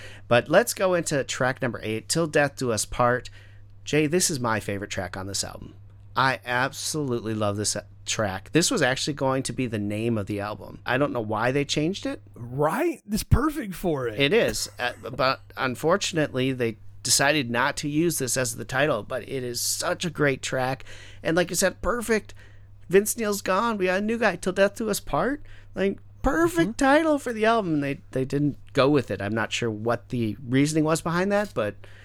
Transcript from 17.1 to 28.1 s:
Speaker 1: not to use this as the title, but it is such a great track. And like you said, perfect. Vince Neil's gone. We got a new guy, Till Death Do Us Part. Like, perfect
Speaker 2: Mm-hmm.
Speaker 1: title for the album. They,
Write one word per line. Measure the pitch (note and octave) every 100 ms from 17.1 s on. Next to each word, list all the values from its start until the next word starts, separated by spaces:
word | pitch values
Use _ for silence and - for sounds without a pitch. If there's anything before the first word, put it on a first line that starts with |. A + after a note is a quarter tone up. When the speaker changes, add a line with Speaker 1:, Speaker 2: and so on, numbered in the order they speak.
| A2+ C#3 D3+ A#2+
Speaker 1:
not | A#2 C#3 C#3
to | D3+
use | D3 E3+ D3+
this | B2+ -
as | B2 A#2
the | A2+
title, | C3 D3+ A#2
but | G2+ B2+
it | G2+ C3
is | B2 A#2+
such | - - D#3+ F3+ F3
a |
great | - D3 C3+
track. | - C3 B2+ C3+ - - - -
And | - E3
like | F3
you | F3
said, | F#3 -
perfect. | - A#3 A3 A3 - - - - - - -
Vince | F#3 G#3 -
Neil's | G#3+ G3+
gone. | - F#3+ A#3 G#3+
We | F#3
got | F#3
a |
new | G#3 A3+
guy, | A3+ F3
Till | F#3+
Death | F#3+ G3 G3
Do | A3
Us | G3
Part. | - C#3+ G3+ D4 - - -
Like, | - F#3+ - - -
perfect | C4 D#4+ E4+ E4+ F#3+
Speaker 2:
Mm-hmm. | A#3 C4+
Speaker 1:
title | D4 D#4+ D4
for | B3
the | A3+ G#3+
album. | A#3 F#3+ D3+
They, | C#3 C#3 -